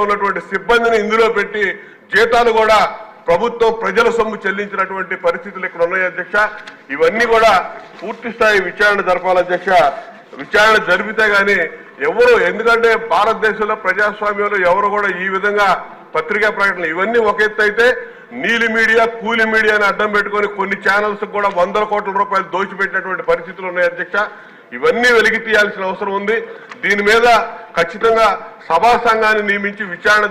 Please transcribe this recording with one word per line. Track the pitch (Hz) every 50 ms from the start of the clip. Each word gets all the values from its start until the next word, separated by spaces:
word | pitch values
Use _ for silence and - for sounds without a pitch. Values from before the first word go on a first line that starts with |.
| 208
ఉన్నటువంటి | 202 208 202 202 196 185 175 - -
సిబ్బందిని | 190 190 190 - 233 233 233 226 226 220 208
ఇందులో | 214 214 226 233 214 - 202
పెట్టి | 196 196 - 214 202 185 170 - - - - - - - -
జీతాలు | 208 233 233 240 233 240 233 220 226
కూడా | 220 220 220 208 180 147 - - - - - - -
ప్రభుత్వం | - 170 175 220 240 233 - 226 226 220 226 214
ప్రజల | 196 190 226 233 233 226
సొమ్ము | 226 214 220 208 202 -
చెల్లించినటువంటి | 190 190 196 208 202 196 190 190 190 190 190 190 190 190 185 185
పరిస్థితులు | 175 170 170 - 208 180 190 180
ఇక్కడ | 175 - 170 170
ఉన్నాయి, | 170 185 185 185 180
అధ్యక్ష. | 170 180 180 - - 208 214 202 - - - - - - - - 135
ఇవన్నీ | 147 160 170 196 226 240 226 233
కూడా | 226 226 220 190 180 220 - - - - - - -
పూర్తి | 175 196 226 - - 240 -
స్థాయి | - 226 214 208 196 185 180
విచారణ | 170 - 208 208 202 196 185 180
జరపాలి, | 180 170 175 185 180 180 175
అధ్యక్ష. | 180 180 175 - 196 185 175 151 139 135 - - - - - - - - -
విచారణ | 139 - - 202 214 220 220 214 - 170
జరిపితే | 180 190 202 208 214 220 220 208 208
గానీ | 196 196 202 202 185 165 156 - - - - - - 135 151
ఎవరు, | 175 226 247 247 233 202 175 180
ఎందుకంటే | 185 208 226 233 233 233 233 233 220 214 - - 165
భారతదేశంలో | 180 208 226 220 190 208 220 202 214 214 208 214 214 -
ప్రజాస్వామ్యంలో | 277 - 196 208 214 202 - 208 208 208 202 208 208 208 196 185 175
ఎవరు | 180 196 208 202 196
కూడా | 208 202 196 180 175 185
ఈ | 196 190
విధంగా | 190 190 208 202 208 202 190 170 - - - - - - - -
పత్రికా | 156 160 - 202 214 214 214 208
ప్రకటనలు, | 202 196 196 180 180 170 156 160
ఇవన్నీ | 175 190 214 240 240 226 208
ఒక | 208 208 214 214
ఎత్తు | 208 - 214
అయితే | 208 202 226 233 247 247 240 - - - - - - 120 123 156
నీలి | 202 233 226 233 226 220
మీడియా, | 226 226 220 220 233 226 233 233 -
కూలి | 190 220 233 226 220 220 220
మీడియాని | 220 220 214 214 208 208
అడ్డం | 196 185 196 214 214 202
పెట్టుకొని | 208 196 202 202 208 202 202 202 196
కొన్ని | 190 196 208 196 -
ఛానల్స్ | 196 196 208 208 214 202 202 214 190 185
కూడా | 202 202 196 185 175
వందల | 180 196 190 214 214 208
కోట్ల | 208 208 190 196 190 196 202
రూపాయలు | - 190 190 185 156 156
దోచిపెట్టినటువంటి | 185 233 - 190 185 196 185 190 190 175 185 185 170 160 165
పరిస్థితులు | 170 170 170 180 185 185 185 185
ఉన్నాయి, | 175 180 180 175 170
అధ్యక్ష. | 165 170 175 - 202 208 202 - - - - - - - - 123 120
ఇవన్నీ | 135 160 196 226 240 247 240
వెలికి | 226 214 220 220 220 226
తీయాల్సిన | 220 214 214 208 202 - 190 190 190
అవసరం | 180 - 208 202 196 196
ఉంది. | 202 202 226 226 226 - - - - - - - -
దీని | 185 202 208 202 208
మీద | 220 233 233 240 233 214 190 - - - - - -
ఖచ్చితంగా | 170 170 - - 208 226 226 226 226 226 208 185 - - - - - - -
సభా | 160 170 214 233 240 233 233
సంఘాన్ని | 233 226 220 220 214 214 214 208 208
నియమించి | 202 202 202 202 202 208 214 185 175
విచారణ | 170 - 208 208 214 208 202